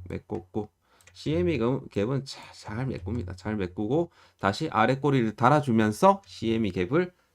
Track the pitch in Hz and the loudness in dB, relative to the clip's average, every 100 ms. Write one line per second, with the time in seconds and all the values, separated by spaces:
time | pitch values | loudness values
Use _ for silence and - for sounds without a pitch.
0 | 90 90 - 104 - 107 104 _ _ _ | -10 -12 -8 -10 -8 -8 -8 _ _ _
1 | - - 139 160 175 139 117 135 - 101 | -20 -10 -4 -2 0 0 0 -2 -4 -2
2 | 110 139 135 - - - - 107 131 - | -2 -2 -6 -12 -18 -18 -12 -8 -6 -6
3 | 87 95 90 92 104 107 90 - 104 151 | -6 -6 -8 -10 -6 -4 -4 -4 -2 -2
4 | 170 _ _ _ 98 - 160 107 117 135 | -2 _ _ _ -2 -2 -2 2 2 2
5 | 143 135 110 - 123 147 139 113 107 107 | 2 2 2 2 4 4 4 4 2 4
6 | 190 196 - - 110 113 104 92 92 156 | 4 4 -2 -6 -2 0 0 -2 0 0
7 | 180 - _ | -2 -6 _